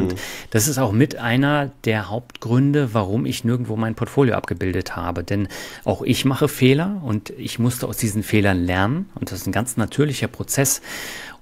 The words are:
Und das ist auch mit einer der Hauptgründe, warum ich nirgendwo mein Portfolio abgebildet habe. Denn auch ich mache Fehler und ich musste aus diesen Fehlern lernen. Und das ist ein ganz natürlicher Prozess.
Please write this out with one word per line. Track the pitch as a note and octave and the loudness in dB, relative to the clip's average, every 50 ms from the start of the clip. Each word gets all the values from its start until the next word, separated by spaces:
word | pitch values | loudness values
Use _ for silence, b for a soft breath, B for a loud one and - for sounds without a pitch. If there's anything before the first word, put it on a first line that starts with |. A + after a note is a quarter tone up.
| F#2+ | 2
Und | F#2 F2+ F#2+ B B B B B B | 2 -2 -4 B B B B B B
das | B A2+ G#2+ | B 2 2
ist | D3+ C3+ C3 | 2 2 0
auch | C3 G#2+ G2+ | 0 2 4
mit | A2+ D3+ D#3 - | 4 4 2 2
einer | - A#2 A#2 A#2 C3 C#3 C#3+ D3 D3 C#3+ C3 - - - | -2 -2 0 2 2 4 4 2 2 0 -2 -6 -4 -2
der | A#2 A2 G#2+ G2+ F#2 | 0 0 0 -2 -4
Hauptgründe, | G#2+ A#2 B2 - - - - A2+ A#2+ B2+ C#3 C#3+ C#3+ D3 C#3 A#2 G#2+ | -6 -8 -8 -10 -14 -10 -2 2 4 4 4 4 4 2 2 2 2
warum | A2+ G2 F#2 G2+ A#2+ - | 0 0 2 0 0 0
ich | B2+ B2+ - - | -2 -2 -2 0
nirgendwo | A#2 B2 B2 B2 A2+ A2 | 0 0 0 -2 -4 -4
mein | A2 A2 A2+ A2+ | -2 -2 -2 -2
Portfolio | - A#2+ - - - C#3+ A#2+ G2+ | -4 -6 -2 2 4 4 4 2
abgebildet | G2 - - F2+ F2 F#2 F#2 F2+ F#2 F2+ - - | 0 -2 -4 -4 -2 -2 -2 0 -2 -2 -4 -6
habe. | F2+ E2+ F2 F2 F2+ F2 | -6 -4 -4 -4 -4 -4
Denn | - G2+ G2+ G2+ F#2+ B B B B B B B | -2 -2 -2 -2 -2 B B B B B B B
auch | - G2 - | -2 -2 0
ich | - - B2+ - - | 2 0 2 2 2
mache | C3 C3+ - D#3+ C#3 | 0 2 2 0 0
Fehler | - - B2+ B2+ C3+ D3 E3+ G3 G#3 F#3+ D#3 | 2 4 4 6 6 4 2 -2 -4 -4 -4
und | A#2+ G#2 G#2+ - - - | -2 -2 -2 -4 -6 -10
ich | - - - - - | -10 -10 -6 -2 0
musste | A2+ B2 B2 - B2+ | 2 2 2 0 -4
aus | - A2 - | -6 -4 -2
diesen | A#2 A2 G2 A2 G2+ | -2 0 0 -2 0
Fehlern | - - G#2+ G2 G2+ F#2+ F2+ F2 | 2 4 4 6 4 4 2 2
lernen. | F2 F2+ F#2 F#2+ G#2+ C#3 F3 G3 - - | 2 2 2 2 2 2 -2 -4 -6 -8
Und | - A#2 - | -8 -8 -8
das | - F#2 | -8 -6
ist | - | -4
ein | G2 F#2 | -2 -2
ganz | G2 A#2 - - | -2 -2 -2 -2
natürlicher | A#2+ A2 - - - D3 D3 C3 - A2+ - | -2 -2 0 0 0 0 0 0 -2 -4 -4
Prozess. | - - G2+ - - - C#3+ B2+ - - B B B B B B B B B B B B | -4 -6 -8 -4 0 0 2 0 0 -2 B B B B B B B B B B B B